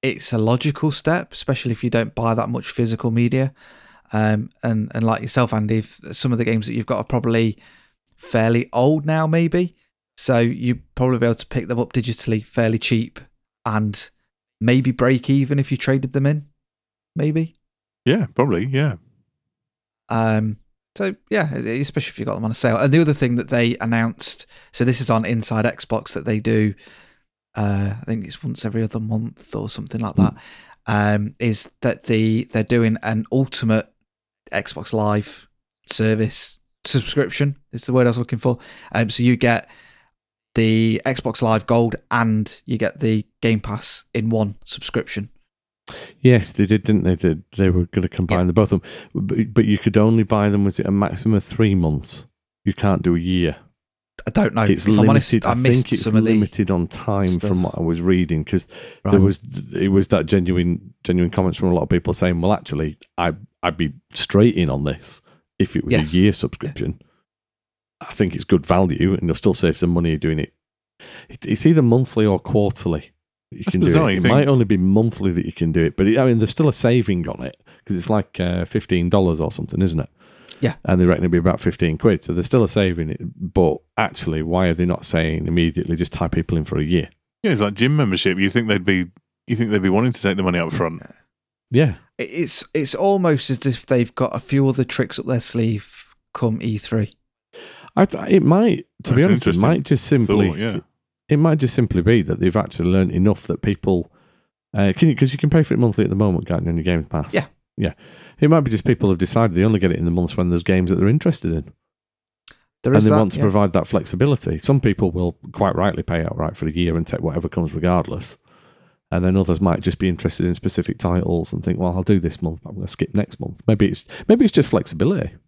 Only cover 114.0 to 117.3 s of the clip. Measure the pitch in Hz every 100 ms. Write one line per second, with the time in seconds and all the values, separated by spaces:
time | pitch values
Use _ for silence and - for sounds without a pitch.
114 | 87 90 143 135 - 82 - 139 123 98
115 | 98 85 90 - - - 98 - 98 -
116 | 87 85 82 82 78 - 80 78 87 82
117 | 82 87 82